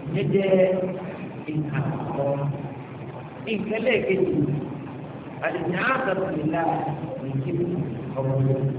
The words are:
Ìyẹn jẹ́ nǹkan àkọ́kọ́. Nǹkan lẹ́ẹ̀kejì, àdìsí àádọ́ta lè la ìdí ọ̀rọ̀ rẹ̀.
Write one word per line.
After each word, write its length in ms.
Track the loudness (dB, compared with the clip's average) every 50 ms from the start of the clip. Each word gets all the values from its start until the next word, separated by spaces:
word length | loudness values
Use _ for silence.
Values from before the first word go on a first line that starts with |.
| -6
Ìyẹn 240 | -2 0 0 2 4
jẹ́ 220 | 4 4 4 6 6 6 6 6 4 2 0 -2 -4 -4 -6 -8 -8 -8 -10 -10 -10 -10 -8
nǹkan 400 | -4 -2 -2 -2 0 -2 -2 0 0
àkọ́kọ́. 420 | -2 -2 -4 -4 -2 0 0 0 0 0 0 -2 -2 -2 -4 -8 -8 -8 -10 -10 -10 -10 -10 -10 -10 -10 -12 -12 -12 -10 -4
Nǹkan 380 | -2 -2 -2 0 -2 -2 0
lẹ́ẹ̀kejì, 520 | 2 4 4 4 4 4 4 4 4 4 4 4 4 2 2 0 -2 -4 -6 -8 -8 -8 -10 -10 -10 -10 -10 -10 -10 -10 -8 -4
àdìsí 360 | -2 -2 -2 0 0 0 0 2
àádọ́ta 460 | 2 2 2 2 2 0 0 0 0 0
lè 140 | 0 0 0
la 180 | 2 2 2 2 2 2 0 0 -2 -2 -4 -4 -6 -6 -6 -4
ìdí 300 | -2 -2 0 0 0 0 0 0 0 0 0 -2 -2 -4 -4 -6 -4
ọ̀rọ̀ 260 | -4 -2 0 2 4 4
rẹ̀. 240 | 4 4 4 4 2 0 0